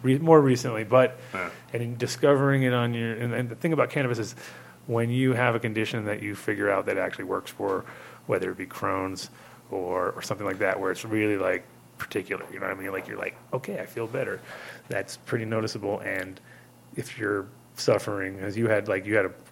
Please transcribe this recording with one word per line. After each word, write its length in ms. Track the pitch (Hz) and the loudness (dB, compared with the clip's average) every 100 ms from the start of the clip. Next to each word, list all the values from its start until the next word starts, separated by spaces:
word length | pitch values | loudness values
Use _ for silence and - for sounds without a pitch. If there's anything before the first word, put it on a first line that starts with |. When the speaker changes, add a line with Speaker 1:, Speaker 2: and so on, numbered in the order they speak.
Speaker 1:
re-, 160 | 127 135 | 2 4
more 220 | 165 156 | 10 10
recently, 420 | 139 120 127 110 | 10 4 2 -2
but, 340 | 110 127 127 - - | 4 6 6 2 -10
Speaker 2:
Yeah. 160 | 95 87 - - | -6 -6 -8 -8
Speaker 1:
and 100 | 117 | -6
in 140 | 120 120 | -4 -4
discovering 680 | 120 - 147 139 139 139 | -4 2 4 6 6 4
it 80 | 131 | 4
on 200 | 123 120 | 2 2
your, 200 | 117 117 | 0 -2
and, 180 | 110 120 | -2 -2
and 140 | 113 123 | -2 -4
the 60 | 117 | -2
thing 160 | 170 | 0
about 180 | 147 123 | 2 2
cannabis 280 | 151 127 120 | 2 0 0
is 160 | - - - - - - - | -4 -8 -16 -18 -20 -16 -2
when 240 | 117 117 | 0 2
you 240 | 123 131 | 2 4
have 200 | 120 123 | 4 4
a 60 | 117 | 2
condition 460 | 113 107 107 117 107 | 0 -2 -2 -2 -2
that 140 | 107 | -4
you 120 | 104 | -4
figure 340 | 101 - 101 101 | -4 -2 0 2
out 160 | 98 98 | 2 2
that 100 | 95 | 0
actually 260 | 92 - | -2 -4
works 260 | 92 95 - | -4 -4 -6
for, 340 | - 98 92 - - - - - | -6 -2 -2 -6 -14 -18 -14 -2
whether 240 | 98 92 | -2 -2
it 60 | 92 | -6
be 80 | 92 | -10
Crohn's, 640 | - 98 95 95 92 - - - - - | -6 -2 -2 -2 -6 -12 -16 -20 -20 -10
or, 400 | 98 90 90 92 | -6 -2 0 -2
or 100 | - | -2
something 240 | - 101 101 | -6 -4 -4
like 120 | 95 | 0
that, 200 | 98 95 | 0 2
where 100 | 95 | -2
it's 140 | 90 | -4
really, 320 | 113 107 107 98 | -2 0 2 2
like, 280 | 92 92 - - - - | 0 0 -4 -20 -20 -14
particular, 460 | - 104 90 92 - | -8 -6 -6 -8 -8
you 60 | 95 | -8
know 80 | 95 | -6
what 100 | 95 | -6
I 40 | |
mean? 120 | 98 | -6
Like, 140 | 95 101 | -6 -8
you're 100 | 104 | -8
like, 180 | 98 - - | -8 -10 -8
"Okay, 260 | 135 - 202 | -8 -6 -8
I 80 | - | -8
feel 200 | 117 113 | -8 -6
better." 340 | 131 110 98 - - - - - | -4 -4 -6 -10 -16 -16 -16 -8
That's 280 | 101 98 - | -6 -6 -10
pretty 260 | - 123 | -4 -4
noticeable, 560 | 110 113 110 110 101 104 | -2 -2 -2 -4 -4 -4
and 400 | 101 95 95 95 - - - - - - | -4 -4 -6 -12 -20 -20 -20 -20 -14 -10
if 220 | - - | -10 -4
you're 280 | 104 101 98 - - - | -2 -2 -4 -12 -18 -2
suffering, 600 | - 104 - 101 95 95 | 2 2 2 -4 -6 -6
as 160 | 98 101 | -6 0
you 120 | 117 | 2
had, 200 | 107 104 | 2 2
like, 180 | 98 98 | -2 2
you 100 | 107 | 2
had 80 | 92 | 2
a 60 | - - | -2 -16